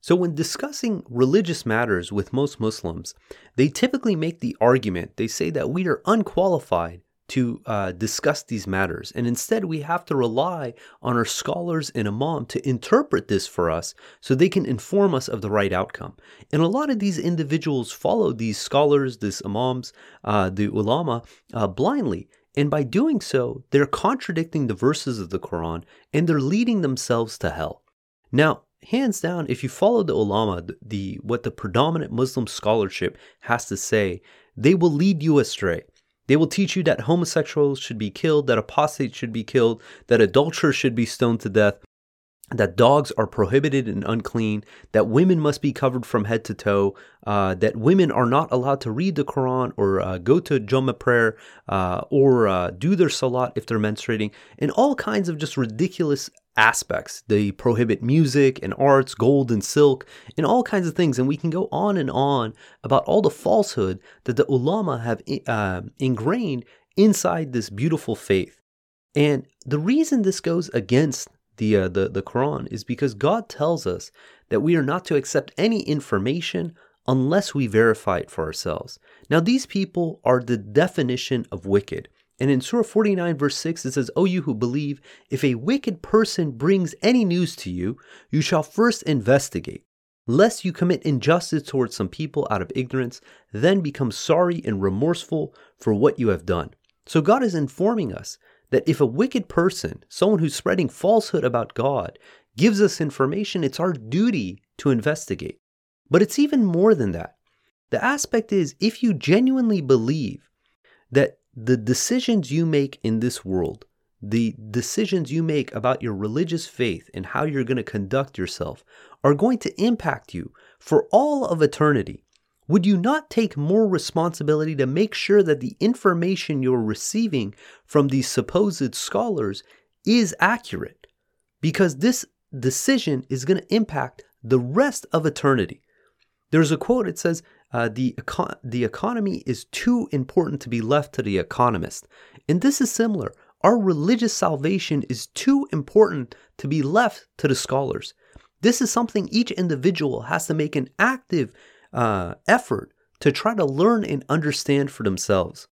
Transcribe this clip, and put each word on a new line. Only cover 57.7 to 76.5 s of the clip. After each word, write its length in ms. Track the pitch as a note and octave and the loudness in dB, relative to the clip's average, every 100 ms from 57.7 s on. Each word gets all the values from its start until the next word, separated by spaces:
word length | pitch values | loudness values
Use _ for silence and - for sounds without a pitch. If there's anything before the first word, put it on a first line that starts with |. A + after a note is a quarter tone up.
| A2 A#2+ A2 | 2 0 0
music 580 | A#2 D3 D3 C3+ C3+ C3 | 2 2 4 4 4 2
and 100 | F#2+ - | -8 0
arts, 360 | C#3 C3+ C3+ | 4 6 4
gold 380 | - A#2 C#3+ B2+ | 2 4 4 2
and 100 | A2 | 0
silk, 440 | - - D3 C3 - - - - | 0 4 6 4 -6 -20 -12 -4
and 80 | D#3 | 2
all 160 | B3 | 2
kinds 260 | A#3+ G3+ F3 | 2 -2 -2
of 60 | |
things. 240 | E3 E3+ B2+ | 0 0 2
And 100 | C3 | 0
we 80 | D3 | 0
can 140 | E3+ | -2
go 180 | E3 G3+ | -4 -4
on 280 | D3 G3+ F#3+ | -2 0 0
and 120 | C#3 | -2
on 440 | - C#3 C#3 A2 - - _ | 0 0 0 -2 -6 -20 _
about 220 | - C3+ | 0 0
all 160 | - G3+ | 4 2
the 80 | F#3+ | 2
falsehood 720 | - - A3 G3+ - F#2+ F#2 - - | 0 2 2 2 -2 -2 -4 -12 -12
that 120 | - A#2 | -6 0
the 140 | - | 2
ulama 500 | C3+ B2+ G#3 F#3 B2 | 2 2 -2 -2 -4
have 200 | A#2 A2+ - | -4 -6 -4
i-, 140 | C3+ - | -8 -4
uh, 360 | A2+ G2+ F#2 G2 _ | -2 -2 -4 -8 _
ingrained 640 | C3 A#2 A#2+ A3+ G#3+ C3 - _ _ - | -2 0 -2 -2 -4 -6 -10 _ _ 4
inside 560 | G#3+ G3+ F3+ E3+ D3+ | 4 4 0 -2 -2
this 160 | B2 G#2 | -4 -4
beautiful 480 | G2+ D3 D#3+ - G#2+ | -2 -2 -2 -4 -8
faith. 460 | - C3+ - _ _ _ _ _ _ | 2 0 0 _ _ _ _ _ _
And 320 | - D3 C#3 - _ B2 | 2 2 2 -4 _ -4
the 120 | D3 | -2
reason 440 | E3 C#4 D#4+ C4 | 2 0 2 2
this 180 | F#3+ F#3+ | 2 0
goes 300 | - E3+ E3 | -2 -2 -2
against 580 | A#2+ F#2+ B2 D3+ C3 - _ _ _ | -4 2 4 4 -2 -10 _ _ _
the, 180 | G#2+ G2+ | 2 4
uh, 120 | F#2+ | 2
the, 200 | F#2 F#2+ | 0 0
the 140 | G2 | -2
Quran 460 | - B2 C#3 D3 - | -4 -2 -2 -4 -8
is 140 | A2 | -10
because 280 | - A#2+ C#3+ | -8 -4 -4
God 380 | G#2 C#3 A3 - | 0 0 0 -4
tells 360 | - D3+ E3 F#2+ | -4 -2 -2 -4
us 240 | F2+ - _ - _ _ | -6 -10 _ -20 _ _
that 120 | G#2 | -2
we 160 | D3 E3+ | 2 2
are 60 | |
not 220 | C3+ F3 F3+ | 2 -2 -2
to 100 | D3 | -2
accept 360 | C3+ C#3+ - - | 0 -4 -4 -2
any 220 | G3+ A3 | 0 0
information 880 | - D3 - G2+ G#2+ E3 E3 | -2 -4 0 -2 0 -2 -4